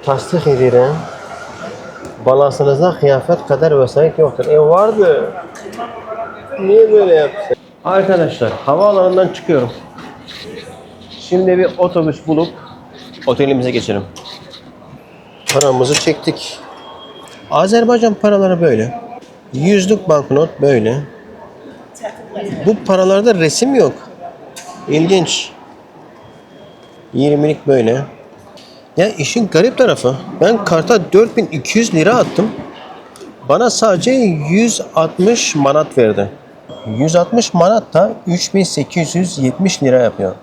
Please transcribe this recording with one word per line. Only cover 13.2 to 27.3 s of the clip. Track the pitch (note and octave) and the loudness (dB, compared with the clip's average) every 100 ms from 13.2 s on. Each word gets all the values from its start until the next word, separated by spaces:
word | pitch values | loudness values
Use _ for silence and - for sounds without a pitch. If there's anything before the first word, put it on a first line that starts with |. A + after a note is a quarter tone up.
| - | -4
otelimize | A#2+ C#3 C3+ B2+ | 0 0 0 0
geçelim. | A#2+ G2+ G2+ F#2+ - - - - - - - - - - - - - - | -4 -4 -6 -6 -16 -20 -20 -20 -20 -20 -20 -20 -20 -20 -20 -20 -20 -4
Paramızı | C3+ C#3+ B2+ B2+ | 0 2 2 0
çektik. | C#3+ - D#3 - - - - - - - - - - - - - | 0 0 -2 -4 -6 -10 -16 -18 -20 -20 -20 -20 -20 -20 -20 -6
Azerbaycan | C#3+ F#3 A3+ A3+ A#3+ A3 | -2 2 2 2 2 2
paraları | G3+ G#3 G3+ F#3+ F3+ | 0 0 2 2 2
böyle. | E3+ A2+ A2+ - - - - - - | 2 2 -2 -6 -14 -18 -20 -20 -14
Yüzlük | C3 D#3+ G3+ F#3 G#3 - | -2 2 2 2 0 2
banknot | D3+ C3+ C3+ D#3+ - | 0 2 0 0 0
böyle. | C#3 C3 G#2+ C3 C#3+ - - - - - - - - - G#3+ - - - G3 C3+ F3 | 2 2 2 -2 -6 -16 -20 -20 -20 -20 -20 -20 -20 -16 -16 -16 -16 -12 -10 -4 -2
Bu | G#3+ | -2
paralarda | - F#3+ F#3+ G3 A3 | 0 2 2 2 2
resim | G3 D#3+ C#3+ B3+ | 2 2 0 0
yok. | C4+ D#3 - - - - - - - - - - | 2 2 0 -16 -18 -18 -18 -20 -20 -20 -16 -4
İlginç. | D3 E3 F#3+ D#3+ - - - - - - - - - - - - - - - - - - | -2 2 2 0 -4 -8 -16 -20 -20 -20 -20 -20 -20 -20 -20 -20 -20 -20 -20 -20 -20 -10
Yirmilik | B2+ C#3 | -2 0